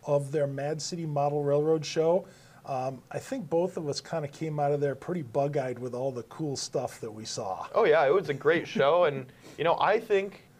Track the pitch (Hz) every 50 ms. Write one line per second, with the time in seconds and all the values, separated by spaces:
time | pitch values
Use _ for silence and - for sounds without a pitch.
0 | - - 147 143 139 135 143 156 143 139 139 135 139 143 160 156 147 - - 170
1 | 165 156 147 143 143 147 143 147 147 143 143 147 147 156 160 160 147 - - 165
2 | 156 165 170 190 180 - - - - - - - - - 139 127 131 135 135 117
3 | - _ - 143 - - 269 269 196 143 165 165 175 185 185 196 160 143 139 -
4 | - - - 165 147 143 - - 160 160 151 151 143 143 147 143 143 143 135 139
5 | - - 180 180 151 117 - 147 139 147 143 147 127 131 123 117 123 127 117 123
6 | 131 139 127 120 113 - - - 160 147 135 123 - - - 151 123 117 - -
7 | - 113 107 110 110 - - - 113 95 92 85 - - - - 226 180 147 165
8 | 151 135 151 208 175 147 143 131 - 143 170 170 113 - - - 139 139 160 175
9 | 180 156 139 135 127 - - - - - - - 147 165 160 - - 160 208 226
10 | 220 - 208 196 196 202 - - - - - _